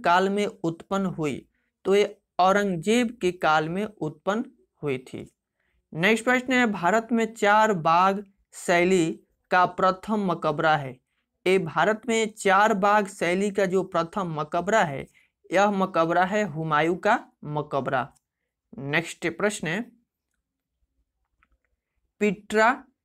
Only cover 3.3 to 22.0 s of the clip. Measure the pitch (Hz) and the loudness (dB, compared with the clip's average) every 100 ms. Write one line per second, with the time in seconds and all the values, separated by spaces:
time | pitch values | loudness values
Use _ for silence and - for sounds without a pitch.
3.3 | 180 165 156 156 180 208 - 151 151 - | -2 0 0 0 -4 -6 -6 -10 -8 -4
4.3 | 214 247 _ _ _ 143 131 127 - - | -4 -6 _ _ _ -6 -6 -8 -16 -16
5.3 | _ _ _ _ _ _ 156 185 226 226 | _ _ _ _ _ _ -2 0 2 2
6.3 | 247 254 254 240 196 170 220 226 226 220 | -2 0 0 0 0 0 0 0 -2 -2
7.3 | 226 202 214 214 190 160 170 190 202 208 | -2 2 4 4 2 2 4 2 0 -8
8.3 | _ _ - - 175 175 185 165 - _ | _ _ -14 -2 2 4 2 0 -4 _
9.3 | _ - 185 180 175 185 185 - 214 196 | _ -2 2 2 2 0 0 -4 -2 -2
10.3 | 165 156 151 160 151 135 123 _ _ _ | -2 -2 -2 0 0 -2 -14 _ _ _
11.3 | _ 175 185 165 156 180 214 - 226 220 | _ 0 0 0 0 0 0 -2 -2 -2
12.3 | - 196 190 214 220 202 214 196 - 165 | -2 2 4 4 2 2 2 0 -4 -2
13.3 | 180 202 202 196 185 190 170 165 214 175 | 0 -2 -2 0 0 -2 -4 -4 -4 -6
14.3 | 151 151 175 175 220 165 139 139 _ _ | -6 -6 -4 0 0 0 -4 -12 _ _
15.3 | _ - 165 208 196 190 170 165 170 180 | _ -2 2 2 2 0 0 2 2 2
16.3 | 208 208 147 160 151 160 180 202 240 - | 0 -4 -4 -2 0 0 0 0 0 -2
17.3 | _ 151 147 147 139 127 135 120 _ _ | _ -10 -8 -6 -6 -2 -4 -6 _ _
18.3 | _ _ _ _ - 139 156 165 - 170 | _ _ _ _ -14 -4 -4 -4 -6 -8
19.3 | 165 202 208 156 185 240 _ _ _ _ | -4 -4 -4 -6 -6 -8 _ _ _ _
20.3 | _ _ _ _ _ _ _ _ _ _ | _ _ _ _ _ _ _ _ _ _
21.3 | _ _ _ _ _ _ _ | _ _ _ _ _ _ _